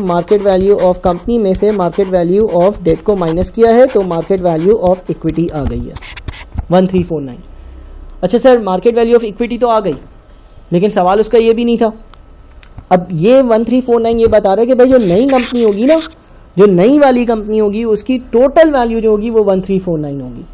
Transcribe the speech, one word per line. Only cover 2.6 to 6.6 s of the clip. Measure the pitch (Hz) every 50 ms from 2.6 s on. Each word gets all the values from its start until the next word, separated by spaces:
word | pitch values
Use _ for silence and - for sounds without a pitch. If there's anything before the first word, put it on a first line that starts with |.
| 175 185 - - 180
debt | 160 165 - -
को | - 208
minus | 190 175 160 160 180 185 -
किया | - 226 226 226
है, | 226 240 262
तो | - - 208 190
market | 180 170 165 160 - 196 185 180
value | 180 165 160 165 190 226 - 180 180
of | 185 185 - -
equity | 165 - - 160 151 165 170 165
आ | 143 151 135
गई | 120 120 120
है | 120 - - - - - - - - - - - - - - -